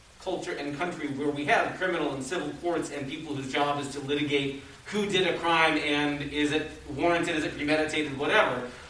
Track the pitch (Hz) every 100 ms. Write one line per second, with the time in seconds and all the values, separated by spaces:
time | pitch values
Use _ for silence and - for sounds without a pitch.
0 | - - 190 120 - - 143 143 175 -
1 | 143 131 147 139 147 220 147 - 185 170
2 | 147 139 - 175 147 143 170 160 - 143
3 | 135 156 151 135 127 147 143 139 131 147
4 | 135 147 143 143 139 135 - - - 208
5 | - 185 175 - 170 165 160 151 147 143
6 | 143 143 139 147 147 151 - - 147 135
7 | 170 170 170 156 - 139 147 156 151 151
8 | 143 135 147 214 - 123 - -